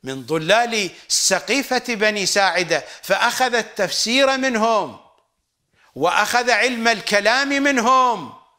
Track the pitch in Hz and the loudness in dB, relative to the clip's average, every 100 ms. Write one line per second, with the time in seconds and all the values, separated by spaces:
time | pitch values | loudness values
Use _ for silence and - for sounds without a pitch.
0 | 127 135 123 160 160 214 240 220 180 - | -10 -10 -4 -4 2 0 2 -4 -4 -10
1 | - - - 185 - 262 254 254 247 220 | -6 -2 0 -2 0 -2 0 -4 -2 -2
2 | 214 208 185 - 190 170 175 156 - - | 0 0 0 2 2 0 0 -2 -4 -18
3 | - 190 233 - 254 233 214 - 185 - | -2 0 0 0 0 0 -4 -4 -4 -2
4 | 214 254 269 269 269 226 220 220 151 104 | 0 2 2 2 -2 0 0 0 -2 -12
5 | _ _ _ _ _ _ _ _ _ 127 | _ _ _ _ _ _ _ _ _ -2
6 | 165 185 208 240 247 214 240 240 233 220 | 0 2 2 0 2 2 2 0 0 0
7 | - 208 202 254 277 277 285 269 226 262 | 0 2 2 0 0 0 2 2 2 4
8 | 254 208 131 - _ | 2 -2 -8 -16 _